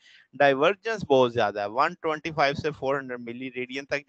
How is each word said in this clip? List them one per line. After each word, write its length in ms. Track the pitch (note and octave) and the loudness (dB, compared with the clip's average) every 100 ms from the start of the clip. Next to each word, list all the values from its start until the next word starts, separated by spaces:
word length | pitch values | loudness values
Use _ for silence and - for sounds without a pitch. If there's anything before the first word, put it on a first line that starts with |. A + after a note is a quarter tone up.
| _ - _ C3 | _ -20 _ 2
divergence 680 | C#3 C3+ E3 G3+ A3+ G#3+ | 4 6 2 0 -4 -6
बहुत 280 | C#3+ C3 B2 | 4 6 6
ज़्यादा 300 | A#2 G#2 G2+ | 2 0 -2
है, 60 | G2+ | -4
वन 260 | A#2 D#3+ | 0 -2
ट्वेंटी 380 | F3+ E3 D3+ E3 | -2 -6 -4 -4
फ़ाइव 220 | D#3 C#3+ | 0 0
से 180 | C#3 D3+ | 0 -6
four 240 | D3+ C3+ C#3 | -4 -4 -4
hundred 240 | C3 B2 | -4 -10
milli 300 | A#2+ A#2+ C3 | -10 -10 -10
radian 360 | B2 B2+ C3+ C#3 | -10 -10 -10 -6
तक 180 | D3 | -8